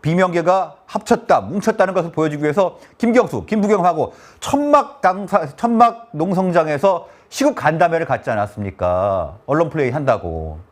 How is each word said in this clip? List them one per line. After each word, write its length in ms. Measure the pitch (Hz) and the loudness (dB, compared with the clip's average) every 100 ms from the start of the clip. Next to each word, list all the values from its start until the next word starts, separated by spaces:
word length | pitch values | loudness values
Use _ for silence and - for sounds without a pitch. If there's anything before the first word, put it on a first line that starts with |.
비명계가 720 | 147 175 185 170 165 190 165 - - | 0 2 2 2 2 2 0 -10 -10
합쳤다, 560 | 214 - 240 - 147 | -10 0 0 4 2
뭉쳤다는 540 | 98 196 - 220 190 185 | 2 -4 -2 0 0 0
것을 160 | 170 | -4
보여주기 320 | 156 156 147 | -2 -2 -2
위해서 340 | 151 151 180 - - _ | -2 0 -2 -4 -20 _
김경수, 460 | 226 240 208 117 82 | 2 2 2 -4 -4
김부겸하고 680 | 214 202 208 175 160 123 - - _ | -2 2 2 2 0 -6 -8 -20 _
천막 600 | - 277 294 294 - - | -4 -2 4 4 2 0
당사-, 460 | 185 185 196 196 151 - | 0 0 -2 -2 -2 -4
천막 540 | 233 226 233 233 - | 0 4 4 2 -14
농성장에서 960 | 151 170 180 185 170 156 147 196 175 - - _ | -4 -2 0 2 2 2 2 2 0 -6 -20 _
시국 260 | - 285 - | -2 0 0
간담회를 500 | 143 160 170 160 160 | -6 0 0 0 -2
갖지 240 | 120 - | -4 -4
않았습니까? 1080 | 110 101 - 101 - 90 90 101 95 76 95 - | -4 -4 -6 -10 -4 -2 0 0 -2 -4 -10 -4
언론 240 | 147 165 | -2 0
플레이 180 | 156 131 | -2 -2
한다고. 720 | 143 135 107 90 80 80 80 - | -2 -2 -2 -2 -8 -10 -12 -18